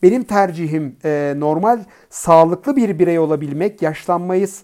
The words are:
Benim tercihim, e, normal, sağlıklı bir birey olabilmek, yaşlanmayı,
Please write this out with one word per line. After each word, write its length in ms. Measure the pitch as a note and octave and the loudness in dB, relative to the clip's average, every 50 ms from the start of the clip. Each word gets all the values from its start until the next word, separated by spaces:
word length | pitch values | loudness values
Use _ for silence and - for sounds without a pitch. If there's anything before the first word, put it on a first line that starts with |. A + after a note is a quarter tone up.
| - | 2
Benim 200 | F3+ A3 B3+ B3 | 2 2 2 0
tercihim, 720 | - G#3 G3+ G3 F#3 E3+ D#3+ E3+ D3+ D#3 D#3 D3+ C3+ B2+ - - | -2 0 0 0 0 -2 -6 -6 -4 -4 -4 -6 -6 -10 -8 -4
e, 280 | D#3+ D3+ D3 C#3+ C#3+ C#3+ | -4 -2 -2 -2 -4 -4
normal, 420 | C#3+ D3 D3+ D#3 E3 F#3 A3 A#3+ A#3 G3 - _ _ _ _ | -2 -2 -2 -2 0 0 0 0 0 -4 -10 _ _ _ _
sağlıklı 680 | - - - - E3 E3 E3 E3 F3 F3 - C#4 C#4+ | -16 -6 2 4 6 6 6 4 2 -2 -4 -2 0
bir 240 | C4+ A#3 G3+ F#3+ D#3 | 0 0 0 0 0
birey 200 | F3+ E3+ E3+ E3 | 0 2 2 2
olabilmek, 600 | D#3+ D3+ D#3 D3 D3+ C#3+ C#3+ D3 F3+ G3+ G#3 - | 0 0 -2 -2 -4 -6 -6 -4 -4 -4 -4 -4
yaşlanmayı, 680 | E3 D#3 D#3 - - - F3 F3 F3 F3+ F#3 F#3 G3+ G3 - - | -4 -4 -4 -4 -4 -4 -4 -2 -2 -2 -2 -2 -2 -2 -6 -12